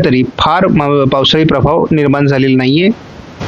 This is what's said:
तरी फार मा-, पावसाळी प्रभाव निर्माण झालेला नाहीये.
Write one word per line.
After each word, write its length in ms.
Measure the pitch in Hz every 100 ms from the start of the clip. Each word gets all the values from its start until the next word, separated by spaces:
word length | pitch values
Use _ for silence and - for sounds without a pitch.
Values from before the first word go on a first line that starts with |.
तरी 180 | 180 127 131 -
फार 280 | 151 175 196
मा-, 420 | 156 143 143 131
पावसाळी 360 | 135 131 156
प्रभाव 400 | 160 139 139 165 -
निर्माण 360 | 156 143 143 143
झालेला 300 | 135 135 131
नाहीये. 320 | 127 151 190 - - - - -